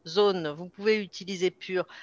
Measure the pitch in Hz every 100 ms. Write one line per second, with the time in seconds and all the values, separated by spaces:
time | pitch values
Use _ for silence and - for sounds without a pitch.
0 | 165 175 202 185 156 147 180 - 208 214
1 | 190 - 185 185 185 - - 180 - -